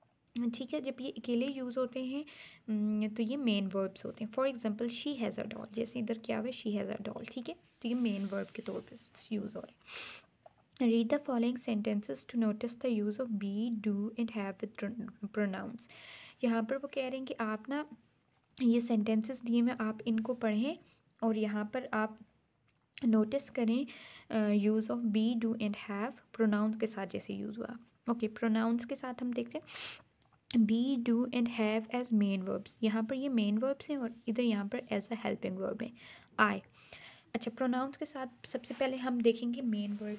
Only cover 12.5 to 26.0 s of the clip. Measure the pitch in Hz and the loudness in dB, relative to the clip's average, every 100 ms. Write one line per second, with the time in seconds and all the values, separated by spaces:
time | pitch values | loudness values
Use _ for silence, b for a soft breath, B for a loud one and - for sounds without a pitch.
12.5 | 214 233 - 254 220 208 208 247 208 202 | 0 -4 -4 0 0 0 -2 -2 -2 -2
13.5 | 202 240 220 208 202 214 220 226 226 196 | -2 0 0 0 0 -2 -2 -4 -2 -4
14.5 | 190 208 - 202 233 233 - 202 214 202 | -6 -8 -6 -6 -6 -8 -8 -6 -2 -2
15.5 | 190 202 233 - B B B B B 240 | -2 -6 -12 -16 B B B B B 0
16.5 | 226 220 269 277 269 254 262 262 - 220 | 2 0 -2 -2 -4 -2 -4 -6 -4 -2
17.5 | 214 220 285 302 - _ _ _ _ _ | -4 -4 -4 -4 -12 _ _ _ _ _
18.5 | - 247 233 233 226 214 220 220 262 240 | 0 4 4 4 2 4 2 2 -4 2
19.5 | 233 240 - 220 214 - 226 220 247 226 | 4 4 2 -2 -2 0 0 2 0 2
20.5 | 214 262 359 b b _ _ 226 214 214 | 2 2 -2 b b _ _ 0 2 2
21.5 | 208 214 247 247 220 214 214 - _ _ | 0 -2 -4 -2 0 -2 -4 -18 _ _
22.5 | _ _ _ _ - 240 220 220 277 - | _ _ _ _ 0 4 6 6 2 -2
23.5 | - 226 240 277 B B B B 226 208 | 0 2 2 0 B B B B 2 4
24.5 | 208 208 220 220 240 233 208 220 240 226 | 6 6 4 2 0 2 4 4 4 2
25.5 | 226 208 208 - 202 | 0 -2 -2 -6 -4